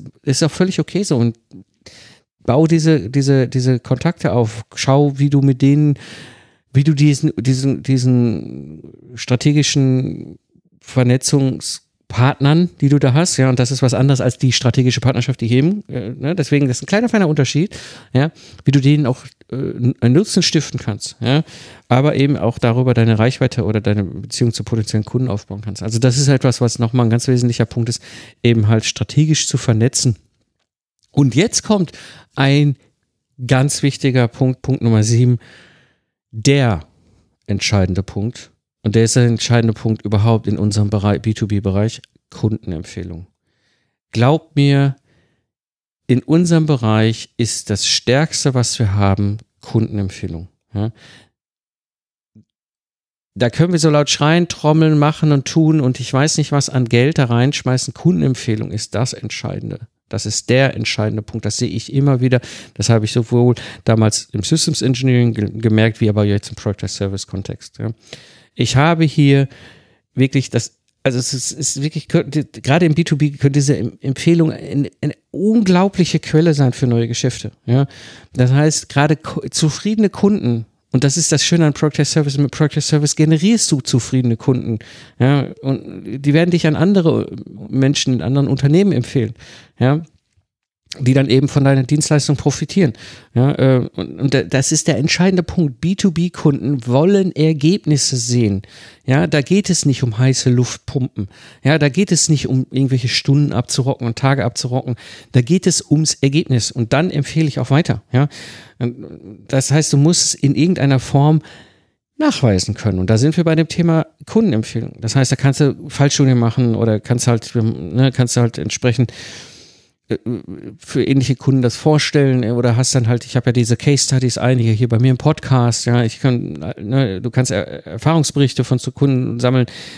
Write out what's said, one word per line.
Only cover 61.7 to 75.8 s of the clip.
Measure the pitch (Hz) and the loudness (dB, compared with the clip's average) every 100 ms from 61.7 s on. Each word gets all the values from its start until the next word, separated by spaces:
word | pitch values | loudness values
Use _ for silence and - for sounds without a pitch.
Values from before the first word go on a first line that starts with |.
| 110 - | -6 -4
immer | 135 143 127 | 0 2 2
wieder. | 127 123 - - - | 2 0 -2 -18 -18
Das | - 104 | -6 2
habe | 113 | 2
ich | 107 | 2
sowohl | 127 113 120 123 120 - - | -2 0 2 2 0 -6 -8
damals | - 113 107 - - | 0 2 2 0 -8
im | 104 | -8
Systems | - 156 - - | -2 -2 0 -2
Engineering | 123 123 131 123 120 | -2 0 2 2 2
ge-, | 110 104 | 0 -6
gemerkt, | 110 113 107 113 - | -2 0 4 2 2
wie | 107 | 0
aber | 104 | 2
jetzt | 104 101 - | 0 0 -4
im | 101 | -8
Product | 107 95 | -8 -6
as | 98 - | -8 -6
Service | 98 98 - | -6 -6 -8
Kontext. | 95 - - - - | -10 -10 -12 -14 -10
Ja. | 110 - _ - - _ _ - | -10 -10 _ -20 -20 _ _ -4
Ich | 120 | 0
habe | 127 156 165 | 2 2 2
hier | 156 - 143 139 135 - - - _ _ _ | 0 2 4 4 2 -6 -20 -20 _ _ _
wirklich | - 135 139 - | -2 0 0 -2
das, | 120 - _ _ _ | -4 -6 _ _ _
also | 139 123 | -4 -2
es | 123 | -4
ist, | 127 - | -6 -8
ist | - 139 139 | -6 -6 -4
wirklich, | 151 156 - | -6 -6 -2
könnte, | 170 139 151 | -2 0 -4
gerade | - 110 127 160 170 | -6 -8 0 2 4
im | |
B | 151 | 2
two | 165 | 0
B | 143 147 | 0 0
könnte | 143 139 143 | 0 0 2
diese | 139 120 | 0 0
Em-, | 113 - | -2 -6
Empfehlung | 139 127 165 170 160 | -6 -2 2 2 2
eine, | - - 135 139 - | -2 -6 -4 -4 -4
eine | 147 - _ | -8 -8 _
unglaubliche | 139 202 233 185 180 | -4 0 2 4 4